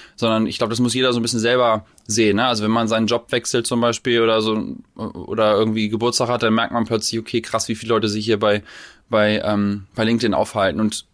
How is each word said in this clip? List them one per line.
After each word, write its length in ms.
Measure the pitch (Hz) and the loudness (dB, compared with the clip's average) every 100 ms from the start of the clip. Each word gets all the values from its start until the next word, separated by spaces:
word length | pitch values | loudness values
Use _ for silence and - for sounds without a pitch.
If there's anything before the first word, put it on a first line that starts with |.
| - - | -18 -4
sondern 320 | 117 110 110 | 0 0 0
ich 100 | - | -2
glaub, 120 | 113 | -2
das 100 | 113 | 0
muss 160 | 123 123 | 0 2
jeder 180 | 127 | 0
so 60 | 120 | 0
ein 20 | |
bisschen 180 | 117 120 | -2 0
selber 460 | 113 127 120 110 - _ - | 2 2 2 2 -2 _ -4
sehen, 300 | 113 110 101 | 2 2 4
ne? 80 | 127 | 2
Also 160 | 113 | 0
wenn 80 | 107 | 0
man 160 | 113 110 | 0 2
seinen 180 | 113 110 | 0 2
Job 240 | 120 - | -2 -2
wechselt 360 | 123 - 123 117 | -4 -2 -2 0
zum 120 | 120 | 0
Beispiel 420 | 120 113 127 117 | 0 0 0 2
oder 200 | 113 110 | 4 2
so, 340 | 110 110 - - - - | 2 -2 -4 -10 -16 -12
oder 580 | 107 - - 110 107 104 | -12 -10 -6 0 2 4
irgendwie 320 | 110 110 107 | 2 0 -2
Geburtstag 400 | 110 120 - 120 | 0 0 0 0
hat, 140 | 120 | 0
dann 120 | 117 110 | 2 2
merkt 180 | 113 | 0
man 120 | 120 110 | -2 -2
plötzlich, 360 | 113 - 113 | -2 -2 -6
okay, 200 | 110 117 | -4 -4
krass, 280 | 113 113 - | -2 -4 -4
wie 60 | 110 | -6
viele 180 | 113 | -2
Leute 160 | 113 107 | 0 0
sich 160 | 107 107 | -2 0
hier 140 | 104 | 0
bei, 240 | 107 104 98 - - - - | 2 0 -2 -18 -20 -20 -2
bei, 300 | 110 107 107 - | 2 2 2 0
ähm, 400 | 104 101 101 95 - | 0 0 -2 -6 -2
bei 80 | |
LinkedIn 300 | 110 117 117 | 0 2 0
aufhalten. 480 | 87 107 113 95 76 | 0 0 0 0 2
Und 240 | 107 - - | -2 -2 -10